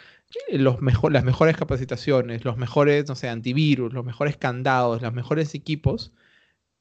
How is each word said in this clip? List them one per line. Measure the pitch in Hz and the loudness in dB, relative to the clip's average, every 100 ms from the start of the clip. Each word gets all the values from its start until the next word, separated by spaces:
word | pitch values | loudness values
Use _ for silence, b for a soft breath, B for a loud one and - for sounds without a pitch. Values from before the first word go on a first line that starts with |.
| B B _ 466 554 | B B _ -14 -6
eh, | 143 | 2
los | 131 123 | 4 4
mejo-, | 135 120 156 | 2 2 4
las | 143 | 2
mejores | 123 123 160 160 | 2 4 4 4
capacitaciones, | - 131 127 120 - 135 120 113 | -2 -4 -4 -6 0 0 0 -4
los | 127 113 | -6 -4
mejores, | 120 147 143 147 143 | -2 2 4 4 0
no | 131 | -6
sé, | 127 | -8
antivirus, | 117 120 131 156 131 120 | -6 -2 0 2 2 0
los | 131 | -6
mejores | 123 117 147 143 | -8 -4 -4 -2
candados, | 139 123 127 131 123 117 | -4 -2 0 2 2 0
los | 120 | -4
mejores | 120 120 151 156 - | -6 -4 -2 -2 -6
equipos, | - 151 - 226 - b b b b b _ _ | -6 -2 -2 -2 -6 b b b b b _ _